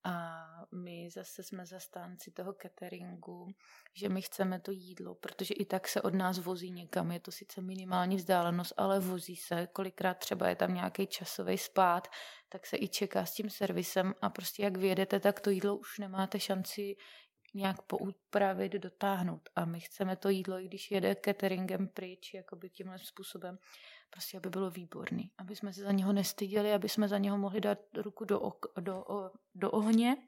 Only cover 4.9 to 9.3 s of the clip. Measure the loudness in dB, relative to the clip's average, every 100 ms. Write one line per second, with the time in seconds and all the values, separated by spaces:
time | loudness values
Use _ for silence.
4.9 | -12 -12 -10 -12 -6 -4 -2 0 0 0
5.9 | 0 2 4 2 0 -2 -4 -6 -10 -4
6.9 | -2 0 -2 -6 -14 -12 -8 -8 -8 0
7.9 | 2 4 2 6 6 6 2 0 2 4
8.9 | 4 4 -2 -4